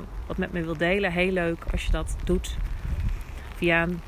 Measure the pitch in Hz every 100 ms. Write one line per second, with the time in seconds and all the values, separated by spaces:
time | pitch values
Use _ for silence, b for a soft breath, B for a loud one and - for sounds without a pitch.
0 | 175 - - 170 180 175 165 156 170 196
1 | 196 175 185 185 170 170 - - - 160
2 | 160 - - 180 - - - - - -
3 | B B B B B - 175 165 170 175